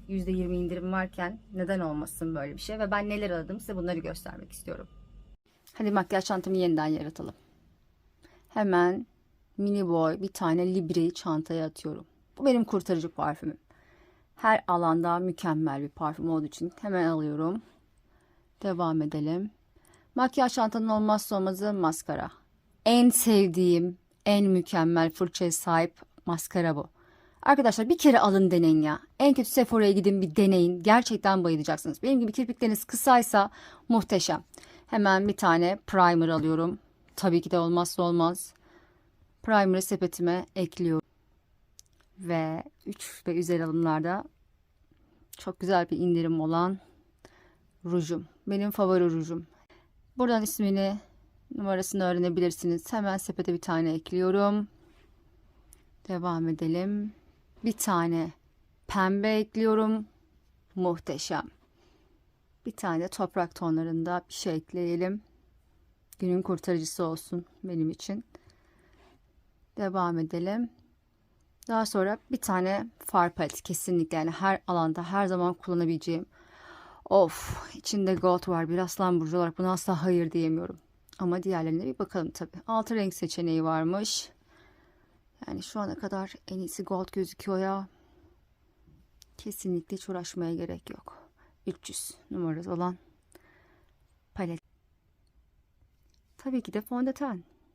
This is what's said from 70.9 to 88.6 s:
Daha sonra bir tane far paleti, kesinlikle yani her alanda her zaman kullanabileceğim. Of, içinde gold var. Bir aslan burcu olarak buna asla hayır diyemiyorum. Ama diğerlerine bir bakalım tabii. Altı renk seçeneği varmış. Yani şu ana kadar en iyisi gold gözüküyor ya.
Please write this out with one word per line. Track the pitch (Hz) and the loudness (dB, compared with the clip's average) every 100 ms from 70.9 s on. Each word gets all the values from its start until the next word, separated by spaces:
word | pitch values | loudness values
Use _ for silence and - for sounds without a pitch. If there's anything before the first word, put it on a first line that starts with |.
| _ _ _ _ _ _ _ - | _ _ _ _ _ _ _ -6
Daha | 226 214 | -2 -2
sonra | 208 190 214 - | 0 -2 -2 -6
bir | 254 | -6
tane | - 185 185 202 226 - | -2 0 0 -2 -6 -14
far | - 185 175 | -2 2 2
paleti, | 170 151 - | 0 -6 -6
kesinlikle | - 175 - 180 160 160 | -8 -8 -2 0 0 -2
yani | 160 | -4
her | 160 196 190 - | -2 0 0 -2
alanda | 175 160 160 | 0 0 -2
her | 170 196 196 | -4 -2 0
zaman | 180 175 | 0 -2
kullanabileceğim. | 175 - 175 165 165 - 170 - _ - - - - - - - | -2 -4 -2 0 -2 -2 -6 -6 _ -20 -20 -20 -20 -20 -14 2
Of, | 190 170 - - - - - | 4 4 2 -10 -10 -12 -12
içinde | - 208 190 185 | -4 -2 0 2
gold | 185 180 185 | 2 2 0
var. | 170 165 | -2 0
Bir | 175 | -2
aslan | 185 - 185 175 | -2 0 2 2
burcu | 160 175 | 2 0
olarak | 170 165 | 0 0
buna | 185 | -2
asla | 185 - 175 | -2 -2 -2
hayır | 180 175 165 | 2 2 2
diyemiyorum. | 170 160 160 180 - _ _ _ - | 0 0 -2 -4 -12 _ _ _ -6
Ama | 180 180 | -2 -2
diğerlerine | 180 180 160 160 180 | -2 -2 -2 -2 -4
bir | 127 | -6
bakalım | 196 190 165 | -6 -4 -6
tabii. | - 165 175 - | -8 -12 -12 -4
Altı | 226 220 226 | -4 -2 -2
renk | 196 | -2
seçeneği | - 165 - 170 160 | -4 -8 -4 -2 0
varmış. | 160 160 160 190 214 - - _ _ _ _ _ _ _ _ _ _ - 254 | 0 0 -2 -2 -4 -6 -8 _ _ _ _ _ _ _ _ _ _ -20 -14
Yani | 196 | -12
şu | - 214 | -10 -8
ana | 202 - | -8 -8
kadar | 202 190 190 - - | -8 -8 -10 -14 -14
en | 185 | -10
iyisi | 180 - | -10 -10
gold | 190 190 185 | -8 -6 -6
gözüküyor | - 180 - - 185 | -6 -6 -6 -4 -2
ya. | 190 196 196 _ _ _ _ _ _ _ | -2 -4 -8 _ _ _ _ _ _ _